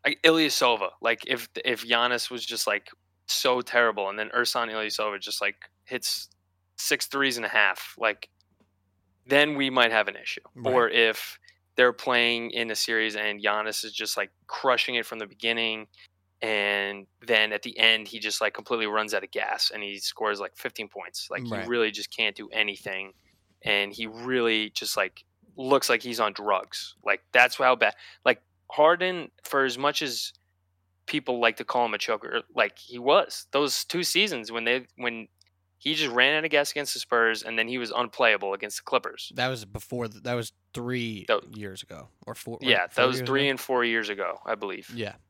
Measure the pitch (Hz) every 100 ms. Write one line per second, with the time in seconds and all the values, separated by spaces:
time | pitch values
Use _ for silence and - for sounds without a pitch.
0 | 143 - 160 160 151 - 135 110 95 -
1 | 113 113 - 127 120 - - 113 117 117
2 | 123 120 - 123 - 117 - 104 - -
3 | _ _ - - 135 123 120 120 117 104
4 | 98 101 107 120 120 127 117 110 107 107
5 | 107 101 104 - 101 - - _ - 123
6 | - - - _ _ _ _ - - 143
7 | - 139 135 120 107 110 101 92 - -
8 | 113 101 - _ _ _ _ _ _ _
9 | _ _ - 139 147 143 135 127 117 113
10 | 101 98 - - - 127 127 127 117 117
11 | 113 110 - - _ _ _ - 123 120
12 | - 120 120 117 117 120 113 107 - 113
13 | 110 104 107 104 104 107 107 107 110 -
14 | 110 - 98 _ - - 135 117 - 120
15 | 110 113 104 95 113 117 113 110 107 _
16 | - _ _ _ 113 107 101 101 101 101
17 | 95 _ 117 113 107 104 120 113 113 110
18 | 104 113 107 - 107 - 110 117 107 107
19 | 107 104 98 - 104 104 - 107 101 98
20 | - - 110 101 95 - 127 - 104 101
21 | 87 - - - 120 104 95 120 110 104
22 | - - 110 101 104 110 104 98 104 95
23 | 95 _ _ _ _ _ - 101 101 101
24 | 110 113 123 127 117 110 107 - 107 -
25 | 95 - _ _ _ - 131 139 - 117
26 | 127 113 107 98 104 95 - - - _
27 | - 98 _ 123 123 - 127 120 107 -
28 | - - 131 120 _ _ - - 156 175
29 | 185 180 143 _ - 139 131 120 143 147
30 | 143 117 - _ _ _ _ _ _ _
31 | - 151 135 123 117 107 117 123 117 104
32 | - 107 - 120 - - 104 - - 123
33 | 123 180 - - - 143 147 - - 175
34 | 170 175 208 139 107 117 117 127 123 -
35 | 123 113 117 _ _ _ _ _ 143 156
36 | 147 120 131 156 160 143 143 151 143 123
37 | - 120 113 110 110 113 113 127 117 120
38 | 120 - 117 104 98 101 104 - - 131
39 | - - - - 127 127 101 107 - 123
40 | 117 107 123 123 110 _ _ - 120 127
41 | 117 104 - 107 - 107 101 95 - 82
42 | - _ - 113 - 117 131 104 87 -
43 | 127 131 123 135 143 131 - 127 120 113
44 | 104 101 90 - - 110 104 95 - 117
45 | 104 - _